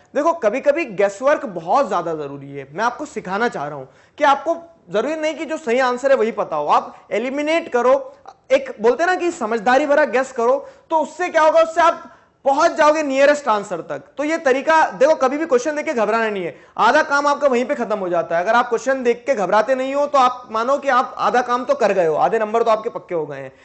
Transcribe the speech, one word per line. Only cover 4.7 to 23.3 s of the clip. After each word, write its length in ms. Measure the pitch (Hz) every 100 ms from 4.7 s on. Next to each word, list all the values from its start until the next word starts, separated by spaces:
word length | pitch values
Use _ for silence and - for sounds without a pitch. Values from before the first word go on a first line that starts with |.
| _ -
जरूरी 260 | 190 262 311
नहीं 200 | 311 294
कि 100 | 294
जो 120 | 311
सही 220 | 233 240
आंसर 320 | 269 247 277
है 60 | 262
वही 140 | 214
पता 240 | 208 180 156
हो, 120 | 147
आप 400 | 226 240 - -
एलिमिनेट 600 | 202 247 277 294 330 320
करो, 440 | 240 240 277 - - - - _
एक 240 | 269 269 240
बोलते 220 | 220 269
हैं 60 | 349
ना 60 | 359
कि 160 | 349
समझदारी 540 | - 214 226 220 262 294
भरा 200 | 285 285
गेस 260 | 226 254
करो, 380 | - 233 277 - - _
तो 80 | 320
उससे 320 | 285 - 359
क्या 120 | 320
होगा, 200 | 311 320
उससे 200 | 330 339
आप 280 | 330 - - - _ _ 269
पहुंच 260 | 269 339
जाओगे 320 | 294 302 311
नियरेस्ट 440 | 294 262 285 294 254
आंसर 300 | 208 190 170
तक। 260 | 156 143 - -
तो 60 |
ये 140 | 294 330
तरीका 540 | 269 262 294 320 302
देखो, 240 | 185 277 320
कभी 220 | 262 285
भी 80 | 320
क्वेश्चन 300 | 240 302 302
देख 100 | 302
के 80 |
घबराना 360 | 247 208 226 220
नहीं 140 | 202
है, 120 | 170 - - -
आधा 240 | 214 294
काम 260 | 302 285 285
आपका 200 | 277 285
वहीं 180 | 247 247
पे 100 | 277
खत्म 240 | 214 202
हो 100 | 185
जाता 280 | 175 165 170
है। 60 |
अगर 100 | 185
आप 160 | 233 247
क्वेश्चन 340 | 226 254 269
देख 200 | 240 233 -
के 100 | 233
घबराते 400 | 180 208 220 262
नहीं 200 | 262 277
हो 120 | 285
तो 100 | 277
आप 320 | 254 247 -
मानो 260 | 220 233 285
कि 120 | 277
आप 260 | 254 247 -
आधा 240 | 180 240
काम 240 | 247 247 262
तो 100 | 277
कर 180 | 214
गए 120 | 190 165
हो, 100 | 147
आधे 240 | 165 220
नंबर 240 | 214 226
तो 80 | 233
आपके 180 | 214 226
पक्के 260 | 190 - 175
हो 100 |
गए 120 | 151